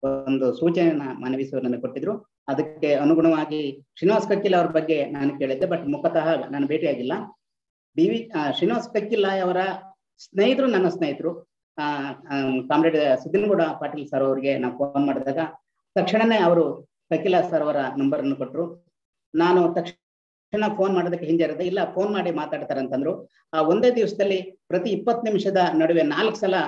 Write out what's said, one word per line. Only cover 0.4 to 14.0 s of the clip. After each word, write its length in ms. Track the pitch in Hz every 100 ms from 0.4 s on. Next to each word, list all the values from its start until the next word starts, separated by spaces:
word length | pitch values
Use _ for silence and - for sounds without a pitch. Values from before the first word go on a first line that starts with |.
| 127 120
ಸೂಚನೆಯನ್ನ 460 | 165 180 170 156
ಮಾನವಿ 440 | 135 120 120 131 135
ಸರ್ 180 | 135
ನನಗೆ 180 | 123 123
ಕೊಟ್ಟಿದ್ರು. 500 | 123 139 156 220 _ _ -
ಅದಕ್ಕೆ 460 | 147 151 - 151
ಅನುಗುಣವಾಗಿ 920 | 139 147 160 165 160 151 151 147 135 _ -
ಶ್ರೀನಿವಾಸ್ 300 | 165 214 196
ಕಕ್ಕಿಲ್ 260 | 190 202
ಅವ್ರ 140 | 185 165
ಬಗ್ಗೆ 380 | 160 156 151 139
ನಾನು 340 | 143 139 143
ಕೇಳಿದ್ದೆ, 260 | 135 135 185
but 260 | 165 143
ಮುಖತಃ 580 | 143 170 170 156 156 123
ನಾನು 180 | 143 139
ಭೇಟಿಯಾಗಿಲ್ಲ. 460 | 151 151 127 123 180 226 - _ _ _ _ _ -
ಬಿ 140 | 180
ವಿ, 220 | 226 226 160
ಆ, 160 | 147
ಶ್ರೀನಿವಾಸ್ 380 | 127 180 233 -
ಕಕ್ಕಿಲ್ 360 | 220 208 220 196
ಅವರ 320 | 190 180 180 190 190 - - _ _
ಸ್ನೇಹಿತರು 480 | - 185 214 254 262
ನನ್ನ 220 | 208 180
ಸ್ನೇಹಿತರು, 600 | - 156 139 160 170 - _ _ -
ಆ, 340 | 151 147 139
ಆ, 300 | 131 - 139 135 131 127
ಕಾಮ್ರೇಡ್ 520 | 151 165 156 147 127
ಸಿದ್ದನಗೌಡ 420 | 165 180 208 185
ಪಾಟೀಲ್ 460 | 165 147 147 147